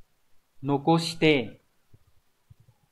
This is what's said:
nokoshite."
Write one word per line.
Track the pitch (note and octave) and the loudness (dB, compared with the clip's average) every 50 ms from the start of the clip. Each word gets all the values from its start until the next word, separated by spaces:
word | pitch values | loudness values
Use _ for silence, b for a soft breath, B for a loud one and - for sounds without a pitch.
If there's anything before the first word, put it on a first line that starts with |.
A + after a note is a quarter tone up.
| - - _ _ _ _ - - _ _ _ - | -20 -20 _ _ _ _ -20 -20 _ _ _ -10
nokoshite." | - C3+ C#3+ C#3 C#3 D#3+ E3 E3 E3 - - - E3 D#3 D3+ C3+ A2+ G2 - - _ _ _ _ _ _ - - _ _ _ _ _ _ _ _ _ _ - _ - - _ _ _ _ | -4 -2 -2 0 2 2 2 2 0 -2 -4 0 2 2 2 2 0 -4 -10 -18 _ _ _ _ _ _ -20 -20 _ _ _ _ _ _ _ _ _ _ -20 _ -20 -20 _ _ _ _